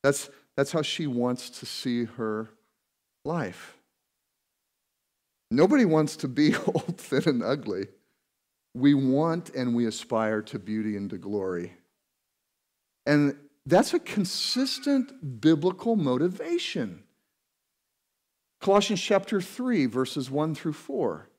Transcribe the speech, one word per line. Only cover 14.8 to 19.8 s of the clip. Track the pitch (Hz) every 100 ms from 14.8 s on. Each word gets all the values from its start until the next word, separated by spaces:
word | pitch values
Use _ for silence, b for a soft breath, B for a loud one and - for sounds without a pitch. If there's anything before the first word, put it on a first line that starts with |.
| - 277 254 - 143 117
biblical | 151 160 175 185 233 220
motivation. | 143 127 170 185 330 349 - 190 110 82 _ _ _ _ _ _ _ _ _ _ _ _ _ _ _ _
Colossians | - 202 202 196
chapter | - 196 190 202
three, | 185 - 254 220